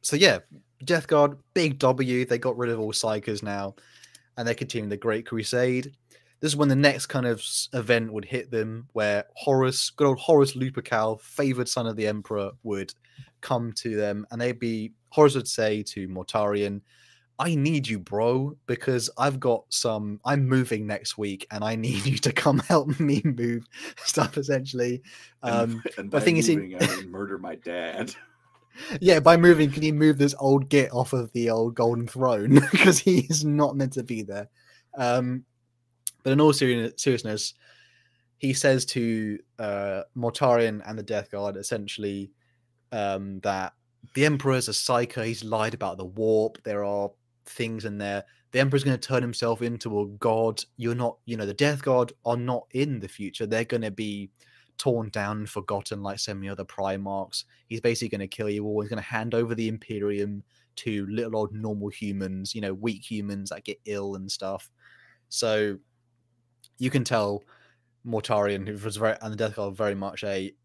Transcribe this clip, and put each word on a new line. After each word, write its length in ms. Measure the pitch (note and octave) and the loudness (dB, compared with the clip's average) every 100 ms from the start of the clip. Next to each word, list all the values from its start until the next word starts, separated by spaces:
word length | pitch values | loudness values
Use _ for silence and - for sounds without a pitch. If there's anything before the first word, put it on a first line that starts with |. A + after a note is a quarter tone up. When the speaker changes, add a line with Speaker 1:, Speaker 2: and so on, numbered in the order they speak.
Speaker 1:
so 140 | - D3 | 0 6
yeah, 240 | F#3+ F#2+ _ - _ _ | 6 6 _ -20 _ _
Death 240 | C3 E3+ - | 0 0 4
Guard, 300 | D3+ C#3+ C#3 _ | 4 4 2 _
big 240 | F#3 D#3+ C3+ | 0 0 4
W. 480 | C3 B2+ B2+ B2 B2+ | 4 4 2 0 0
They 120 | A#2+ | 0
got 180 | B2+ A#2 | 0 -2
rid 140 | B2 | -2
of 80 | A2+ | -2
all 120 | G#2+ | -2
Psykers 520 | G#2+ A2 G#2+ G#2+ G#2 | -2 -2 -2 -4 -4
now, 320 | G#2+ G2+ G2 - _ - - - _ - | -4 -4 -6 -10 _ -20 -20 -20 _ -6
and 120 | A#2 | -4
they're 80 | A#2 | -4
continuing 340 | - A#2+ G#2 | -4 -6 -4
the 80 | G2+ | -4
Great 300 | A#2 A2 A2+ | -2 -2 -4
Crusade. 680 | A2+ G#2+ B2 B2+ B2+ C#3 _ _ _ _ _ | -6 -2 0 0 0 -6 _ _ _ _ _
This 120 | D3+ | -4
is 20 | D3 | 2
when 140 | C#3+ | 2
the 60 | C3+ | 6
next 300 | C#3+ A2 - | 4 4 -4
kind 220 | C3+ B2 | -2 0
of 100 | A2 | -2
s-, 300 | - - - | -4 -6 -4
event 380 | B2+ A2 A#2 A2+ | -6 2 2 2
would 140 | G#2+ G2 | -6 -6
hit 240 | B2+ A#2+ | -6 -4
them, 380 | A#2 A2 A2+ B2+ | -4 -4 -8 -8
where 320 | A2+ G#2 G2+ - - | -2 0 0 -2 -6
Horus, 560 | - C3 B2+ C3 - | 2 4 2 0 -4
good 160 | - C#3+ | 2 2
old 120 | C3 | 2
Horus 360 | - D3+ C3+ B2+ | 4 6 6 2
Lupercal, 680 | C3 C3 - A2+ A2 A2 | -6 -6 -2 0 0 -4
favored 480 | - - C#3+ B2 B2 | -8 -2 0 0 -2
son 160 | - A2+ | -2 -4
of 100 | G#2+ | -2
the 100 | G#2+ | -2
Emperor, 440 | G#2+ - G#2+ G2 - | -2 -6 -6 -6 -8
would 300 | A2+ G2 F#2+ - _ - - _ | -6 -6 -6 -14 _ -20 -20 _
come 320 | - B2 A#2 | -4 -4 -4
to 220 | G#2 A#2+ G#2 | -8 -4 -2
them, 300 | G#2 G#2 G#2 | -2 -4 -8
and 100 | A#2 | -4
they'd 180 | B2 A#2 | -4 -2
be, 340 | A#2 A2 G#2+ _ _ | -4 -4 -8 _ _
Horus 260 | - D3 C3+ | 6 8 6
would 120 | A#2 | -4
say 360 | - A2 G#2+ | 0 0 0
to 240 | G#2 - F#2+ | -4 -8 -8
Mortarion, 720 | F#2 - A2 G#2 G#2 G2+ G2+ _ _ _ _ _ - | -8 -4 -2 0 0 -2 -4 _ _ _ _ _ -4
"I 160 | E3+ D#3 | 0 2
need 320 | C#3+ D#3 A#2+ | 2 0 -2
you, 120 | G#2 | -6
bro, 560 | F2 G2+ A#2 B2+ C#3 D3+ - | -4 0 2 2 -2 -8 -6
because 420 | A#2+ - B2 A2+ - | -2 0 0 -2 0
I've 220 | C#3 C3+ | -2 0
got 240 | B2+ A2+ _ | 0 0 _
some, 500 | - A#2+ G#2+ G#2 G#2 | -4 -2 -2 -4 -6
I'm 240 | B2+ C#3+ C3 | 0 2 4
moving 380 | C3 B2+ A2 G#2+ | 2 2 -2 -4
next 300 | G2+ - - | -6 -8 -6
week, 280 | G#2 F#2+ - | -6 -6 -8
and 100 | G#2+ | -6
I 120 | G#2+ A2+ | -4 -2
need 300 | A2+ G2+ A2 | -2 -2 -2
you 120 | A#2+ | 0
to 120 | C3 | 0
come 280 | - D3+ C#3 | 2 2 2
<laughs> 80 | - | 4
help 300 | E3+ C#3+ C3+ | 2 2 0
me 200 | D3+ C#3+ D#3 | 2 2 0
move 400 | A#2+ A#2 A#2+ - - - - | -2 -2 -4 -8 -16 -16 -8
stuff," 400 | - - - D3 | -4 0 0 -2
essentially. 640 | C#3 C3+ C3+ B2+ A#2+ B2 - - - _ | -2 -2 -2 -4 -2 -4 -10 -20 -20 _
Speaker 2:
And, 300 | B2 A#2 A#2 | -2 0 0
Speaker 1:
Um, 100 | A2+ - - | -2 -8 -8
Speaker 2:
and 120 | G2+ | -2
Speaker 1:
but 100 | D3 | 2
Speaker 2:
by 20 | |
Speaker 1:
I 0 | - | 4
think 120 | E3 | 4
it's 80 | - | 4
in 120 | D#3 F#2+ | 2 -2
Speaker 2:
moving, 60 | F#2 | -2
I 140 | - - | 0 0
mean 140 | F#2 | -10
murder 260 | F#2+ G2 F#2+ | -8 -6 -6
my 180 | F2+ D#2+ | -8 -10
dad. 600 | - F2 E2 F#2 A#2+ - | -8 -8 -6 -8 -10 -12
<laughs> 40 | - _ _ _ _ - - F3+ | -20 _ _ _ _ -18 -10 2
Speaker 1:
Yeah, 180 | F3+ D#3+ | 6 8
by 160 | C#3+ E3+ | 10 10
moving, 360 | F3 D#3+ D3 | 10 10 6
can 120 | C#3 | 2
you 100 | D#3 | 0
move 240 | D3 D#3 C#3 | 6 6 6
this 160 | C#3 C#3 | 4 4
old 300 | C3+ C#3 C3+ | 4 4 6
git 200 | C#3+ B2+ | 4 4
off 180 | B2 B2+ | 0 0
of 220 | C3 A#2 | -2 -2
the 160 | A#2 A#2 | -2 0
old 260 | A2+ A#2 A#2 | 2 0 2
golden 320 | A#2 A#2 A#2 | 2 2 -4
throne? 540 | B2+ C3 A2 G#2+ C#3 | 0 2 2 8 8
<laughs> 140 | C3+ F#3 | 8 6
'Cause 200 | F#3+ E3+ | 6 6
he 260 | - F3+ C3+ | 4 4 2
is 140 | D#3 | 0
not 320 | D3+ D3 C#3+ C#3 | 2 2 2 2
meant 160 | C3+ | -2
to 100 | C3+ | -4
be 180 | A#2 A2+ | -6 -8
there. 260 | G2+ G2+ G#2 _ _ _ _ C#3+ | -6 -8 -10 _ _ _ _ -4
Um, 460 | B2 B2 B2 B2+ - _ _ _ _ _ - _ | 0 2 0 -6 -10 _ _ _ _ _ -12 _
but 80 | C3 | 2
in 80 | C#3 | 6
all 140 | D3+ | 6
seri-, 400 | C#3 C3 A#2+ A2+ - | 6 2 2 -2 0
seriousness, 600 | C#3 A#2+ A2 G#2+ - - _ _ _ _ _ _ _ _ | 0 0 -2 -4 -6 -10 _ _ _ _ _ _ _ _
he 160 | C3+ | -2
says 320 | C3 C#3+ C3 - | 2 4 4 0
to, 520 | C3 A#2 A2+ G#2+ G#2 _ - | -2 -2 -2 -2 -6 _ -8
uh, 460 | G#2+ G2+ G2+ F#2+ - B2+ | -6 -4 -4 -6 -8 -4
Mortarion 640 | A#2+ - C3+ A#2+ A2+ G#2+ G2+ | -4 2 4 4 2 -2 -10
and 100 | A2 | -12
the 60 | |
Death 260 | G2+ G#2+ G2+ | -4 -6 -4
Guard, 280 | G2+ G2+ G2 | -6 -6 -6
essentially, 760 | G2+ A2+ G2+ - G#2 G2+ G2 _ _ _ _ _ _ | -6 -6 -6 -6 -6 -6 -10 _ _ _ _ _ _
um, 480 | A#2 G2+ G2 G2 F#2+ | -4 -2 -4 -6 -4
that 320 | G2+ F#2+ F#2 _ _ _ - | -2 -2 -6 _ _ _ -10
the 120 | C3 D3+ | 0 2
Emperor's 440 | C#3 C3+ C3 A2 | 2 2 0 0
a 40 | |
psycho. 500 | G#2 - B2 B2 - | -4 0 0 0 -4
He's 200 | A2+ A2 | -4 -6
lied 300 | A2 A2 A2 | -4 -2 -2
about 240 | A2+ G2 F#2 | -2 -6 -6
the 80 | F#2 | -10
warp. 580 | G2 A2 G#2+ A2 - | -2 2 4 2 -4
There 220 | A2+ G#2 G2+ | -6 -4 -2
are 260 | G2+ G2+ _ _ _ - | -2 -4 _ _ _ -20
things 360 | - A2+ A2 | -8 -6 -6
in 140 | A2 G2+ | -8 -6
there. 260 | G2+ G2+ - _ _ | -4 -4 -8 _ _
The 80 | B2+ | 2
Emperor's 260 | C3+ C#3 C#3 | 2 2 2
gonna 120 | B2+ | 0
turn 260 | - C3 | 0 -2
himself 380 | B2 A#2 A#2 A2+ | -2 -2 -2 0
into 380 | A#2+ A#2 A2+ G#2 | -4 -4 -4 -4
a 80 | G2+ | -4
god. 560 | G#2 A#2 A2 A2+ A2 - - | -2 0 2 0 -2 -12 -6
You're 180 | A#2 A#2+ | -4 -2
not, 220 | A#2+ - - | -2 -4 -10
you 100 | A2+ | -6
know, 100 | G2+ | -6
the 80 | |
Death 280 | G2 D3 C#3+ | 0 0 2
Guard 300 | C3+ B2+ A#2+ - | 2 2 2 -2
are 140 | A#2 A#2+ | -4 -2
not 280 | A#2+ B2 - | -2 -4 -4
in 300 | B2+ C#3+ A#2+ | -4 -2 -4
the 80 | F#2+ | -8
future. 360 | - G2 - G#2+ | -10 -12 -6 -2
They're 200 | A2 A2+ | -2 -2
gonna 260 | A#2+ A2 | -4 -4
be 380 | G2 G#2+ G2+ G2 _ _ _ _ - | -6 -8 -8 -12 _ _ _ _ -4
torn 320 | C#3 A#2 G#2+ | -2 -2 -4
down 300 | G#2+ G2+ G#2+ | -4 -4 -6
and 100 | G#2 | -8
forgotten 520 | G#2 F#2+ G2+ - G2+ | -8 -6 -6 -6 -10
like 160 | G2+ G2 | -8 -8
so 140 | - | -8
many 140 | G2 G2 | -8 -10
other 160 | G2 | -10
Primarchs. 800 | F#2+ - G2 G2 G2 G2 F#2+ - - _ _ | -12 -6 -4 -4 -6 -8 -6 -10 -12 _ _
He's 140 | A2+ | -2
basically 260 | A#2+ A#2 A2+ | -2 0 -4
gonna 220 | G#2+ G2 | -6 -8
kill 200 | - G#2+ | -6 -4
you 160 | G#2 G#2 | -4 -4
all. 140 | G#2+ | -4
He's 100 | G#2 | -4
gonna 120 | G#2+ | -8
hand 340 | - A2+ A2+ A#2 | -6 -6 -2 -2
over 180 | A#2 | -2
the 140 | A2+ A2 | -2 -4
Imperium 760 | A2 - G#2+ G#2 G2+ G#2 G2+ - _ _ - | -6 -10 -6 -4 -2 -4 -8 -14 _ _ -10
to 280 | A#2 G#2 G2 | -6 -4 -4
little 280 | G#2+ A#2 A2 | -4 -4 -4
old 160 | G#2 | -4
normal 360 | G#2+ G#2+ G#2 G2+ | -6 -6 -6 -8
humans, 680 | - G#2 G2 F#2+ F#2+ G2 A2+ | -8 -6 -4 -6 -6 -8 -6
you 60 | |
know, 120 | G2+ | -6
weak 300 | F#2+ A#2 G2 - | -4 -6 -6 -8
humans 380 | G#2+ G2+ G2+ F#2+ | -8 -8 -8 -10
that 160 | - - | -12 -12
get 120 | - | -12
ill 320 | - G2+ G2 F#2+ | -8 -6 -6 -8
and 160 | G2 | -10
stuff. 400 | - F#2+ G3 - _ _ - _ _ _ | -8 -8 -8 -12 _ _ -20 _ _ _
So 500 | - A#2 G#2+ G#2+ F#2+ _ _ _ _ _ _ _ _ _ _ | -4 0 2 0 -4 _ _ _ _ _ _ _ _ _ _
you 120 | B2+ | -2
can 140 | C3+ | 0
tell 400 | A#2 A#2 G#2 G2+ _ _ _ _ _ _ A#2+ | 0 0 0 -4 _ _ _ _ _ _ -6
Mortarion, 580 | A2 - G#2+ G2+ G2 G2 | -6 0 0 2 -2 -6
who 100 | G#2 | -8
was 120 | G#2+ G2+ | -8 -2
very, 220 | A2 G#2+ | -2 -2
and 120 | A2 | -6
the 40 | G#2+ | -4
Death 200 | A2 G#2 | -4 -2
Guard 180 | G2+ F#2+ | -8 -2
very 200 | G#2 G2 | -4 -2
much 280 | G2 - | -8 -8
a 300 | G#2 G2 G2 _ | -6 -4 -6 _